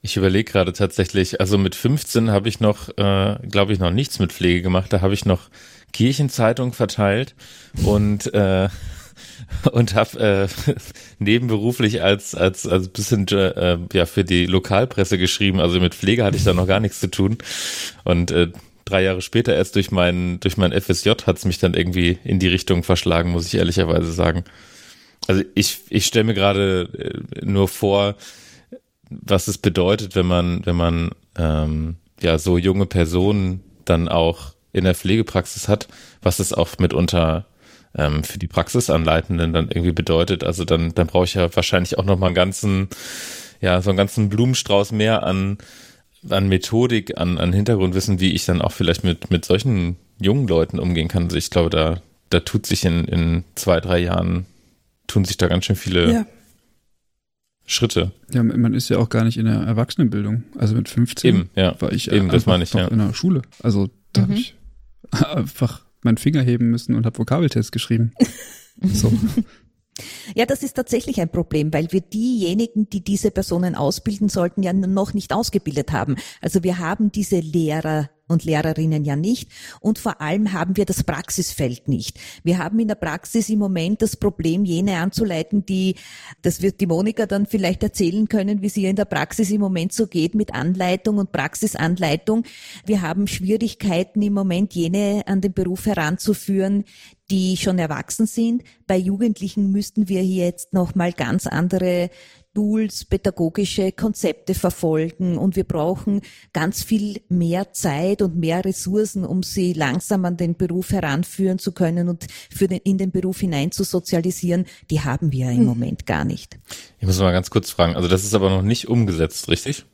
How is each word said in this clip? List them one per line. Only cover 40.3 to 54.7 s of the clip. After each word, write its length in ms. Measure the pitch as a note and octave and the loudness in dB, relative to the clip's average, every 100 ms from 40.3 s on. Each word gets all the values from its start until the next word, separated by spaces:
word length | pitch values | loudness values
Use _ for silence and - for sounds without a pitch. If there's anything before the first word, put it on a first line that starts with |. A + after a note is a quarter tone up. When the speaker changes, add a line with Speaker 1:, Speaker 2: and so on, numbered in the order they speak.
| F2+ | -2
Speaker 1:
Also 220 | - F2 | -2 -4
dann, 300 | F2 E2+ E2 | 0 0 0
dann 120 | E2 E2 | 0 2
brauche 200 | F2+ F2+ | 2 0
ich 80 | |
ja 200 | G2 E2+ | 0 0
wahrscheinlich 420 | - G2 F#2+ F2+ - | 0 2 0 0 -2
auch 60 | |
noch 140 | F#2+ F#2+ | 0 2
mal 100 | F#2+ | 2
einen 60 | |
ganzen, 540 | F2 F#2 F#2+ G#2 F#2+ G2 - - - - - - - | 2 0 0 -2 0 -2 -8 -14 -14 -14 -16 -20 -4
ja, 200 | F#2 F2+ | 0 2
so 80 | F#2 | 2
einen 80 | F#2+ | 2
ganzen 320 | G2+ - G#2 | 0 2 0
Blumenstrauß 600 | G#2+ B2 B2+ - G3 G3+ | 2 0 0 2 2 2
mehr 320 | A2 G#2+ A2 | 0 0 0
an, 360 | - F#2+ G2 G#2 - - - _ _ _ - | 0 -2 -2 -6 -12 -20 -20 _ _ _ -4
an 200 | G2 G2 | 0 2
Methodik, 680 | F#2 - A2+ B2 A2+ - - | 2 2 0 2 0 -2 -4
an, 200 | F2 E2+ | -2 0
an 140 | F2 | 2
Hintergrundwissen, 640 | F#2+ G#2 G#2+ F#2 F#2 G2+ F#2 | 2 2 2 2 0 0 2
wie 140 | F#2+ | 2
ich 140 | E2+ - | 0 0
dann 160 | E2+ | 0
auch 100 | - | 0
vielleicht 320 | - E2+ E2+ | 0 0 0
mit, 260 | F#2 E2 - | 0 -2 0
mit 140 | F2 | -2
solchen 520 | - G2 C3 G2+ F2 F2 _ _ | 2 0 2 0 0 -4 _ _
jungen 300 | G2 C3 A#2+ | 0 2 2
Leuten 320 | E2 E2 - | 2 0 -2
umgehen 280 | F2+ E2+ D#2+ | 0 0 0
kann. 160 | F#2 | 0
Also 120 | E2+ E2+ | 0 -2
ich 140 | - | -2
glaube, 200 | F2 E2 | 0 2
da, 320 | D#2+ D#2+ F2 - _ _ | 2 0 -2 -8 _ _
da 100 | E2+ | 0
tut 260 | - G#2+ - | 0 -4 0
sich 180 | - | 0
in, 200 | F#2 E2+ | 2 0
in 400 | - F2 E2 E2 F2 | 0 0 2 0 -2
zwei, 260 | - - E2+ | -6 2 2
drei 180 | F2+ F2 | 2 0
Jahren, 480 | F2 F2 F2 F2 F2+ _ _ | 2 0 0 -2 -6 _ _